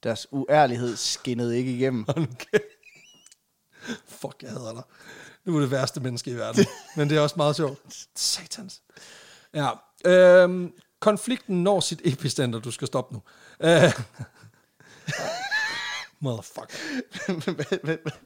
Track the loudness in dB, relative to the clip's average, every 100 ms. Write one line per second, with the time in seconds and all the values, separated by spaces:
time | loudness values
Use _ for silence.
0 | -4 -6 -6 -6 2 4 4 2 -4 -4
1 | -6 -4 -4 -2 0 0 -2 0 0 0
2 | -2 -2 -2 -6 -2 -2 -2 _ -20 -20
3 | -20 _ _ _ _ _ _ _ -14 -14
4 | _ -14 -14 -14 -14 -12 -12 -14 -18 _
5 | -20 -20 -20 -12 -2 0 2 0 -2 -4
6 | -8 -8 -8 -8 -2 2 2 2 -12 -2
7 | 2 2 2 2 0 2 -2 -4 -18 -20
8 | -16 -6 -4 -4 -8 -14 -14 -20 _ -20
9 | -20 -20 -20 -20 _ -4 -4 -4 _ _
10 | 4 8 10 10 8 2 -6 -12 _ _
11 | 0 0 -2 -6 -2 0 2 2 0 -2
12 | -2 -2 -4 -2 -2 -4 -8 -10 -6 -6
13 | -6 -12 -16 -20 -20 -2 4 6 6 4
14 | -8 -14 -18 _ -20 _ _ _ -20 -18
15 | -12 -8 -6 -6 -4 -4 -4 -6 -8 -10
16 | -12 _ -6 -6 -8 -14 -14 -12 -8 -8
17 | -8 -12 -6 -6 -6 -6 -6 -6 -4 -6
18 | -6 -14